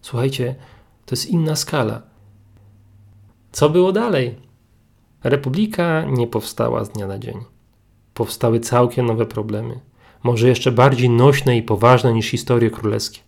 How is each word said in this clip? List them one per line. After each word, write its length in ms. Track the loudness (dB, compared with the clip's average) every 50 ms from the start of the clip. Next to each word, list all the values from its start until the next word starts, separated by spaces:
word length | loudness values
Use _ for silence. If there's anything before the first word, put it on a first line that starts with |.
Słuchajcie, 540 | _ -8 -4 -2 -2 -2 -2 -2 -4 -6 -6 -8 -14 -20 -20 -20 _ _ _ _ _
to 100 | -8 -6
jest 140 | -6 -4 -2
inna 260 | 0 0 0 0 -2
skala. 460 | -4 -6 -4 -2 -2 -2 -2 -4 -6 -12 _ _ _ _ -20 -20 _ _ _ _ -20 -20 -20 _ _ _ _ _ -20 -20 -20 -20 -20 -20 -20 _ _ _ _
Co 180 | -4 0 0 2
było 220 | 4 2 2 2
dalej? 440 | 0 -2 -2 -2 -2 -2 -2 -4 -6 -12 -20 _ _ _ _ _ _ _ _ _ _ _ _ _ _ _ -2
Republika 840 | -2 -2 -2 -2 -4 -2 -2 -2 -2 -2 -2 -2 -2 0 -2 -2
nie 220 | -2 -2 -2 -2 -2
powstała 560 | -2 -6 -6 -6 -6 -4 -2 -2 -2 -4 -4
z 60 | -6
dnia 180 | -8 -10 -8 -8
na 120 | -10 -10
dzień. 180 | -10 -12 -14 -14 -16 -18 _ _ _ _ _ _ _ _ _ _ _ _ _
Powstały 460 | -6 -6 -6 -4 -2 0 0 0 0
całkiem 460 | -2 0 2 2 2 2 0 -2 -2
nowe 200 | -2 0 -2 -4
problemy. 540 | -4 -4 -8 -6 -6 -6 -8 -6 -8 -12 -14 -16 _ _ _ _ _ _ _ _
Może 240 | -2 0 4 4 4
jeszcze 240 | 4 4 2 0
bardziej 380 | 4 6 4 4 6 4 2 2
nośne 480 | 4 6 6 6 4 4 2 2 2 0
i 60 | 0
poważne 500 | 0 -2 4 6 6 6 6 4 2 0
niż 160 | 0 -2 -2
historie 400 | -4 -6 -2 0 2 2 2 2
królewskie. 500 | 0 -2 -4 -2 -2 -2 -4 -8 -12 -16 _